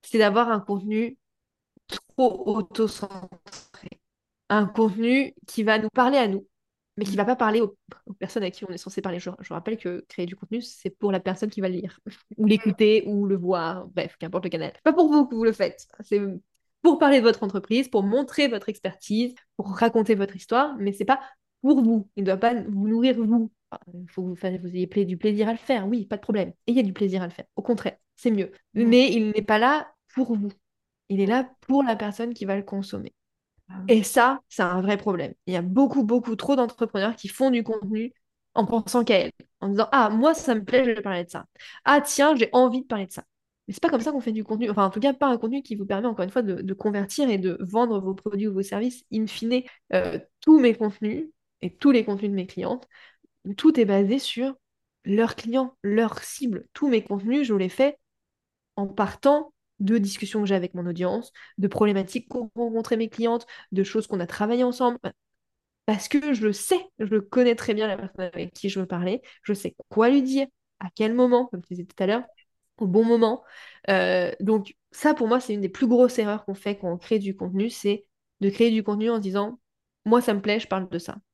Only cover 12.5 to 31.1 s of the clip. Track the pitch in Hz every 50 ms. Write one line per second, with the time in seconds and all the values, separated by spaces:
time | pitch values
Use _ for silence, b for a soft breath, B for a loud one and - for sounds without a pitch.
12.5 | 220 214 220 220 190 - 220 214 214 220 - - 208 202 202 196 196 185 175 180
13.5 | 190 175 165 165 185 185 - 180 - 180 151 165 - _ - 160 170 185 175 180
14.5 | 175 165 156 147 - - _ 311 302 349 339 302 294 302 277 254 240 220 226 226
15.5 | 220 - 196 - - - - _ _ - 208 _ 214 202 202 196 185 190 _ _
16.5 | _ _ _ _ _ _ - 339 294 339 320 277 285 269 226 233 214 - 226 196
17.5 | 190 196 190 _ 220 247 269 254 - 214 196 202 220 262 285 - - - 285 269
18.5 | 233 202 - - 208 - - - - _ - - 208 220 247 247 247 b b b
19.5 | _ - 202 202 185 - 233 226 233 226 214 220 220 196 196 196 - 180 - -
20.5 | 226 247 285 294 277 226 196 202 196 196 208 208 269 269 B B B _ _ _
21.5 | _ _ - 269 302 269 233 226 233 214 196 _ _ 208 196 190 190 196 233 247
22.5 | 247 233 - - 202 196 202 214 226 226 240 262 247 233 226 214 233 233 226 220
23.5 | _ _ _ _ - - _ 175 175 175 180 170 _ 190 185 180 180 175 - 185
24.5 | 185 180 180 175 175 180 180 175 - 208 202 180 180 170 - 214 208 208 214 214
25.5 | 226 226 - - 262 220 190 196 240 240 196 - 220 208 - - 208 208 180 175
26.5 | - _ _ - 240 262 233 196 185 - 208 196 185 190 185 170 - - - _
27.5 | _ - 196 - 240 - - 202 - _ _ _ _ _ - 247 220 196 180 -
28.5 | b b b _ _ 214 240 226 240 247 262 254 185 233 214 214 208 214 208 -
29.5 | 214 214 226 254 294 302 294 - _ _ _ _ _ 262 262 233 233 208 202 202
30.5 | - _ _ _ _ _ _ _ _ _ _ _